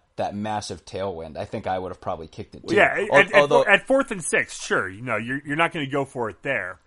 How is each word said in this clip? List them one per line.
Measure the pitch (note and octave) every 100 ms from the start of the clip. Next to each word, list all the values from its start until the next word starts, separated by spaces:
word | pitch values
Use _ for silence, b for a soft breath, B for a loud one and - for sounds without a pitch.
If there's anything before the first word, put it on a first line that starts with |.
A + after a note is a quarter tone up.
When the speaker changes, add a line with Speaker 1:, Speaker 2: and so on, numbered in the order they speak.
| _ -
Speaker 1:
that | F#2
massive | G2+ G#2+ G#2+ - F#2 -
tailwind. | G2 G2 E2+ D#2+ D2
I | G#2
think | A2+ F#2+
I | F#2
would | F#2
have | F2+
probably | - E2+ D#2+
kicked | - G2 -
it, | -
too. | F#3
Speaker 2:
Yeah, | E3+ D#3+
Speaker 1:
Al-, | G#3 F#3+
Speaker 2:
at, | F#3
at | G3
Speaker 1:
although | - -
Speaker 2:
four-, | -
at | G3 -
fourth | C4+ C4+
and | G3+
six, | - G3 - -
sure, | - F3+ F#2+
you | F#2+
know, | B2+ G#2+
you're, | A#2 C#3 C#3
you're | D3
not | E3+
gonna | E3 C#3
go | C#3+
for | C#3 C3 A2
it | G2+
there, | C#3 B2 F2+ F#2